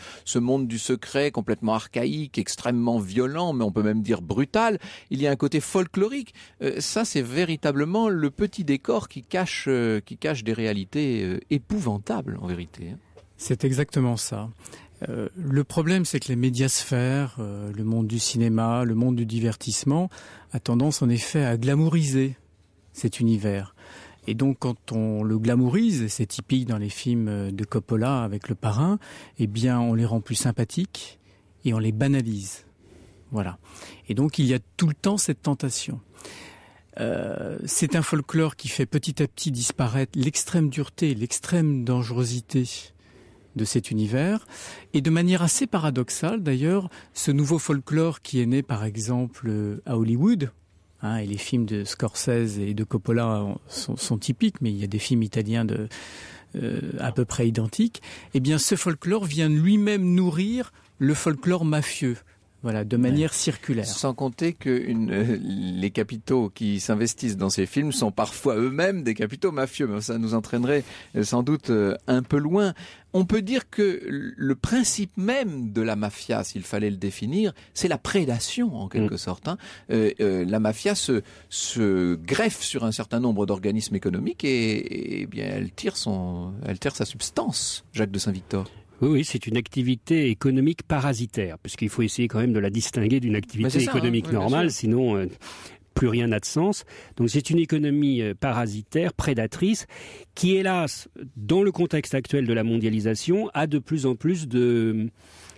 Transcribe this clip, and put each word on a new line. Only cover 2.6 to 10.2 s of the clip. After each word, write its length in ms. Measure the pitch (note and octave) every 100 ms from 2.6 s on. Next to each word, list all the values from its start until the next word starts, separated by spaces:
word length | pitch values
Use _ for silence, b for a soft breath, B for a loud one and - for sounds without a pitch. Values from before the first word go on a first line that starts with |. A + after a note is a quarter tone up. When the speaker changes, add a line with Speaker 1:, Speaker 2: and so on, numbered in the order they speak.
| A#2+ A#2+ A#2+ A#2
Speaker 1:
violent, 540 | F#2+ G#2+ B2+ D#3 F3+
mais 100 | C3+
on 80 | G#2+
peut 120 | G2+
même 180 | G#2+ G#2+
dire 200 | G#2 G#2
brutal. 580 | E2+ G2 C#3 G#3+ A3+ G3+ B B B
Il 100 | C3+
y 60 | C#3+
a 40 |
un 40 | C3+
côté 240 | C#3+ D3+
folklorique. 760 | - F#3+ F3 F#3+ G#3+ C#4 A#3 B B B
Euh, 180 | C#3 -
ça, 260 | - A3 A3+
c'est 160 | D3
véritablement 880 | A#2+ C#3 F3 D#3+ D3+ C#3 D3+ G3+ A3+
le 220 | F3 D3
petit 320 | - G3 -
décor 460 | D3 C#3 - A3+ -
qui 120 | C#3
cache, 420 | - F3+ F3+ - -
euh, 320 | B2+ A#2 G#2+
qui 180 | -
cache 260 | A2+